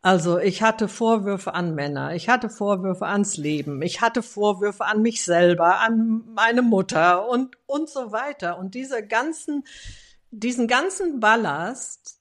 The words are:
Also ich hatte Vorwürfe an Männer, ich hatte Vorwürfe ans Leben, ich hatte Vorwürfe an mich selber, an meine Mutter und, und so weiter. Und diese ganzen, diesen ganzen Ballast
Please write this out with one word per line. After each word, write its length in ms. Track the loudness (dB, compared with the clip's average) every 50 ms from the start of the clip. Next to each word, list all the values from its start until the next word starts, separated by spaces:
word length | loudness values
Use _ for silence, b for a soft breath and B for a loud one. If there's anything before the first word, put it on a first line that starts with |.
Also 360 | 6 4 4 4 4 2 0 2
ich 240 | 2 0 0 2
hatte 240 | 2 2 2 2 -4 -4
Vorwürfe 640 | -2 -2 2 2 2 2 0 -2 -4 -4 -6 -6 -4
an 200 | -4 -4 -2 -2
Männer, 400 | -4 -4 -4 -4 -4 -6 -6 -6
ich 140 | -4 2 2
hatte 180 | 2 2 2 -6
Vorwürfe 580 | -6 -4 -2 0 0 0 0 -4 -4 -4 -4
ans 300 | -2 0 0 0 -2 -4
Leben, 460 | -4 -4 -2 -2 -2 -4 -6 -6 -4
ich 180 | -4 -6 -2 -2
hatte 220 | -2 0 0 -2
Vorwürfe 640 | -8 -6 -4 0 0 0 0 0 -2 -4 -2 -2 -4
an 160 | 0 0 2
mich 220 | 2 0 0 -2 -2
selber, 560 | 2 4 6 6 6 6 6 4 4 4 4
an 420 | 2 2 2 2 2 0 -2 -2 -4 -6 0
meine 280 | 2 2 2 4 4
Mutter 640 | 4 4 4 2 2 0 2 4 4 6 4 4 2 0
und, 280 | 0 0 -2 -4 -8 _ _
und 240 | -6 -4 -4 -4 -4
so 220 | -6 -8 -8 -4
weiter. 460 | -6 -6 -6 -6 -8 -6 -6 -6 -6 -6
Und 160 | -8 -10 -8
diese 320 | -10 -8 -6 -6 -6 -4
ganzen, 580 | -2 -2 0 0 -2 -6 -8 -6 -6 -6 -6 B B B B B B B B B B B B B _
diesen 380 | -12 -6 -4 -4 0 0 0 2
ganzen 520 | 2 2 0 -2 -4 -2 -4 -4 -2 2
Ballast 960 | 4 4 4 4 2 -2 -2 -4 -4 -6 -8 -10 -14 -16 -16 _ _ -20 -20 _